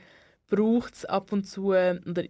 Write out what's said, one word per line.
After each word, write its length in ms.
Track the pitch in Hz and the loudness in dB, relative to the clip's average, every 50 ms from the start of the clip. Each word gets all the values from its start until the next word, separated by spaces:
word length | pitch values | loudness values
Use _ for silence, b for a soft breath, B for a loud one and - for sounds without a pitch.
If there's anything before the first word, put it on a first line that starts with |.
| B B B B B B B B B _ | B B B B B B B B B _
braucht's 560 | 202 196 214 220 226 240 240 - - - - | 0 2 4 4 4 2 0 -2 -10 -12 -6
ab 260 | - - 196 190 - | -2 -2 -2 -2 -2
und 140 | 208 202 196 190 | -4 -4 -4 -4
zu, 220 | - 196 190 196 | -8 -4 -2 2
oder 540 | 190 185 180 180 180 180 - 185 175 175 170 - | 2 4 4 2 0 -2 -6 -6 -4 -4 -4 -6